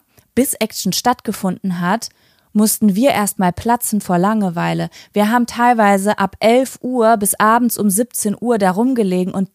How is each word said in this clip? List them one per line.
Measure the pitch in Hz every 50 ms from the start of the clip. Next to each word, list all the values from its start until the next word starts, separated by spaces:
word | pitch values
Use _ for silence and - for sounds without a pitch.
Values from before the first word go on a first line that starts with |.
| - _ _ _ _ _ _
bis | 233 269 - -
Action | - 220 220 - - - 190 170
stattgefunden | - - 247 254 - _ - 202 - - 185 180 - - 190 175 175
hat, | 175 175 202 233 - - - _ _ _ _ _ _ _ _
mussten | 208 220 208 - - 214 208 180
wir | 202 254 277
erstmal | - - 208 196 - - 190 175 170
platzen | - - 226 233 247 - - 220 202
vor | - - 180 175
Langeweile. | 180 202 220 220 202 185 165 170 170 165 165 170 165 170 - - - _ _
Wir | 202 208 208
haben | 233 247 240
teilweise | - - 240 240 247 247 226 214 202 202 196 190 208 214 -
ab | 196 - - -
elf | - 220 233 254 269 - - -
Uhr | - 247 254 247 220 220 233
bis | 208 208 190 -
abends | - - 214 226 240 247 233 - -
um | 208 208
siebzehn | 185 214 247 - - - - 208 202 -
Uhr | - 240 240 214
da | 196 185
rumgelegen | 175 196 240 262 269 233 208 190 180 180 185 180 -
und | 196 196 -